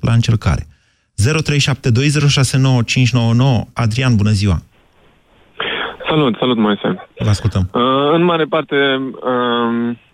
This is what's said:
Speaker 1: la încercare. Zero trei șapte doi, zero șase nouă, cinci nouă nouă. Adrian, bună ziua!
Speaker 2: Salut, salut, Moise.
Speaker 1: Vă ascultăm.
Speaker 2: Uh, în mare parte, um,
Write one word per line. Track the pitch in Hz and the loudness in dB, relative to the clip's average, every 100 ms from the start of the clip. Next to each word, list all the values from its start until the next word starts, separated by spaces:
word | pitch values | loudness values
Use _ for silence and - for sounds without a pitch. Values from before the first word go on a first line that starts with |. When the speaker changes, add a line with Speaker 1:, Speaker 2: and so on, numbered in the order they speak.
Speaker 1:
la | 120 | 0
încercare. | 117 113 110 - 76 - _ _ _ _ | 2 2 0 0 -2 -6 _ _ _ _
Zero | - 113 156 | -2 0 0
trei | 147 143 | 0 0
șapte | 143 131 131 | 0 -2 0
doi, | 117 147 | 2 2
zero | 147 143 | 2 2
șase | 143 127 131 | 2 2 2
nouă, | 131 127 | 2 2
cinci | 113 131 123 | 0 0 2
nouă | 123 117 | 2 2
nouă. | 117 135 113 - | 2 2 2 -2
Adrian, | - 113 113 131 107 | -4 -2 0 0 2
bună | 104 | 2
ziua! | 101 101 82 - _ _ _ _ _ _ _ _ - - - - - - | 2 0 -2 -4 _ _ _ _ _ _ _ _ -10 -8 -6 -10 -10 -4
Speaker 2:
Salut, | 156 135 104 | 0 0 0
salut, | 127 117 | -2 0
Moise. | 107 101 - 185 - - | 0 0 -4 -6 -10 -6
Speaker 1:
Vă | 113 | -2
ascultăm. | 98 98 98 92 | 0 0 -2 -2
Speaker 2:
Uh, | 123 127 135 147 | -2 0 0 2
în | 165 | 2
mare | 175 165 | 2 0
parte, | 151 160 143 143 | -2 -2 -2 0
um, | 139 135 135 - 127 123 123 120 117 117 120 117 _ | 0 0 -4 -6 -4 -2 0 0 -2 -2 -4 -8 _